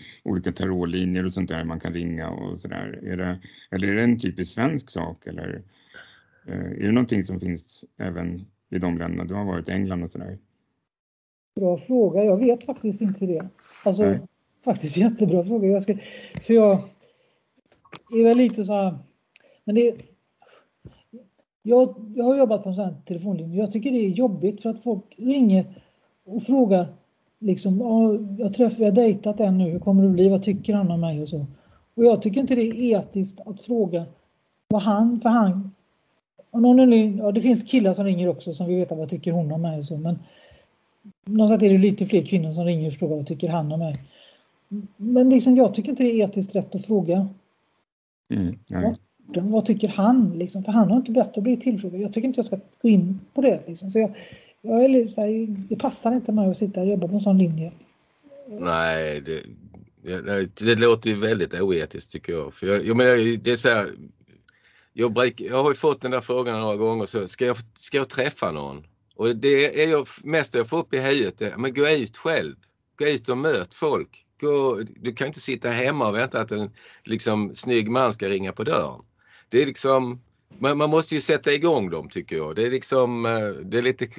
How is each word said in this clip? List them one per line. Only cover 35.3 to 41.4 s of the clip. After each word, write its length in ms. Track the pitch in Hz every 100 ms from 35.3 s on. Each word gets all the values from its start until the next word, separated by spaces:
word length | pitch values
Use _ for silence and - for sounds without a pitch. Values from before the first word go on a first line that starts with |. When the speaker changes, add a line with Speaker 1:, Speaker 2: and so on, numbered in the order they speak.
| 233 196 185 196 - _ _ _ _ _ _ _
Speaker 2:
och 120 | 240
någon, 540 | 247 247 254 226 220 196
ja, 140 | 208
det 80 | 208
finns 220 | 254 233
killar 280 | - 262 190
som 120 | 185
ringer 240 | 196 175 180
också 260 | 165 -
som 120 | 156 175
vill 100 | 180
veta 180 | 175
vad 140 | 160 151
tycker 220 | 170 175
hon 200 | 170 151
om 100 | 156
mig 160 | 170 156
och 60 |
så, 120 | 143 151
men 220 | 160 175 - _ _ _ _ _ _ _ 208 -
någonstans 380 | - 220